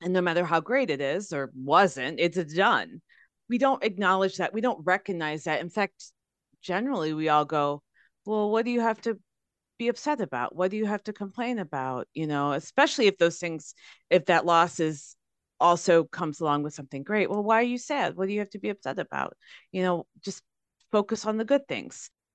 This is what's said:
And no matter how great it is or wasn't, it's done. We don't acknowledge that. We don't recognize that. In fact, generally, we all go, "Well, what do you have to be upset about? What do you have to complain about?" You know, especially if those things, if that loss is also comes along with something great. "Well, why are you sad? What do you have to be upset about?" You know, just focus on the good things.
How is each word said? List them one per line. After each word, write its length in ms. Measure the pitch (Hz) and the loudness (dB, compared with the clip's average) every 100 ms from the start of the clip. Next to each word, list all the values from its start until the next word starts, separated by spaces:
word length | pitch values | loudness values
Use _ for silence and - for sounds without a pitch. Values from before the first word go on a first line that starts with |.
And 100 | 175 | -2
no 80 | 185 | 0
matter 240 | 180 170 | 2 2
how 160 | 165 165 | 2 0
great 300 | 160 262 220 | 0 0 0
it 100 | 139 | -2
is 320 | 139 175 202 | -2 -4 -4
or 180 | 147 131 | -6 -6
wasn't, 640 | 131 131 165 196 135 131 139 | -8 2 6 6 2 -4 0
it's 160 | 170 175 156 | 0 0 -4
done. 460 | 160 208 131 82 131 - _ _ _ - | 0 2 2 -2 -12 -20 _ _ _ -6
We 80 | 240 | 0
don't 260 | 269 269 | 2 2
acknowledge 520 | 220 185 185 190 196 190 | -2 0 2 2 0 -2
that. 160 | 170 | -4
We 80 | 214 | -2
don't 240 | 247 - | -2 -2
recognize 600 | 156 196 - 175 156 151 | 0 -2 -2 -4 -4 -4
that. 160 | 165 143 | -4 -4
In 80 | 170 | -4
fact, 420 | 220 196 - - _ _ _ _ _ | -4 -4 -6 -20 _ _ _ _ _
generally, 540 | - 185 262 226 156 | -6 -4 -2 -2 -2
we 160 | 156 156 | -2 2
all 160 | 151 151 | 2 2
go, 360 | 156 143 147 _ _ _ _ 208 | 0 0 -2 _ _ _ _ -6
"Well, 240 | 214 208 | -2 0
what 160 | 226 233 | 0 0
do 40 | |
you 100 | 240 | 0
have 200 | 226 220 | 0 -2
to 160 | 233 196 _ _ _ _ _ - | -4 -8 _ _ _ _ _ -6
be 100 | 233 | -4
upset 320 | 240 - 214 | -2 -2 -2
about? 340 | 170 123 123 160 | -4 -4 -4 -2
What 140 | 185 | -2
do 60 | 214 | 0
you 80 | 214 | -2
have 180 | 208 | -4
to 80 | - | -6
complain 460 | 208 196 220 233 233 | -10 -10 -6 -6 -4
about?" 500 | 160 139 131 127 - | -6 -4 -4 -4 -6
You 120 | - 156 | -6 -4
know, 260 | 143 143 | 0 0
especially 540 | 143 - - 277 - 208 | -2 -2 2 2 4 2
if 120 | 196 | 4
those 200 | 170 170 | 2 0
things, 360 | 170 160 - - - - - | -8 -8 -12 -20 -20 -16 2
if 140 | 175 - | 4 6
that 200 | 170 175 | 4 6
loss 340 | 165 165 - | 4 4 2
is 360 | 160 151 - - _ _ _ - | -2 -4 -12 -20 _ _ _ 2
also 440 | 170 175 - 165 | 4 4 6 6
comes 360 | 151 - 165 147 | 4 -2 -6 -2
along 220 | 160 147 | 0 0
with 100 | 147 | -2
something 280 | - 135 139 | -8 -12 -10
great. 260 | 143 208 185 | -4 -2 0
"Well, 120 | 208 | 0
why 160 | 208 220 | 2 2
are 20 | |
you 160 | 240 247 | 2 -2
sad? 380 | - 294 175 175 | -4 -2 -2 -2
What 100 | 190 | -4
do 60 | |
you 60 | 208 | -4
have 100 | 202 | -6
to 80 | 196 | -8
be 120 | 208 | -8
upset 280 | 202 131 - | -6 -8 -8
about?" 380 | - 67 - - - - _ | -6 -6 -6 -10 -20 -20 _
You 100 | 185 | -2
know, 240 | 185 170 - _ | 0 -2 -6 _
just 220 | 196 - _ _ _ _ _ | -12 -12 _ _ _ _ _
focus 360 | 214 208 220 214 | 0 0 -4 -2
on 100 | 214 | -2
the 80 | |
good 240 | 214 277 - | 2 0 0
things. 420 | 117 - - - _ _ | -10 -10 -16 -20 _ _